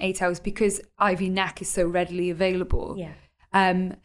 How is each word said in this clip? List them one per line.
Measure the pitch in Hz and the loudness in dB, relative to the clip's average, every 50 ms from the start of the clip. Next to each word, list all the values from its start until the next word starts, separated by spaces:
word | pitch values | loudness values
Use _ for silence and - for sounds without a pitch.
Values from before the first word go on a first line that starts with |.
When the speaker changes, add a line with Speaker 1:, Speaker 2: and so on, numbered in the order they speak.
Speaker 1:
eight | - 190 185 - 185 | -2 -4 -2 0 0
hours, | 180 175 175 | 0 0 -2
because | - 202 202 - 226 202 202 - - - _ - | -4 -4 -2 2 2 2 2 0 -6 -8 _ 0
I | 202 208 185 | 2 2 2
V | 175 196 185 | 2 0 0
nac | 185 196 190 170 - - | 0 0 -2 -2 -4 -8
is | 180 - | -8 -4
so | - 196 180 170 | 0 0 2 2
readily | 175 180 180 170 175 180 175 180 | 2 0 0 0 -2 -2 -2 -2
available, | 170 160 190 185 185 180 180 180 - - - - - 196 | 0 0 0 0 2 0 0 2 0 0 0 -2 -8 -8
Speaker 2:
Yeah. | 175 156 151 - - _ _ _ _ _ - | -10 -10 -12 -16 -20 _ _ _ _ _ 2
Speaker 1:
um, | 196 190 185 185 185 185 185 - - _ | 4 4 4 4 2 0 -2 -6 -10 _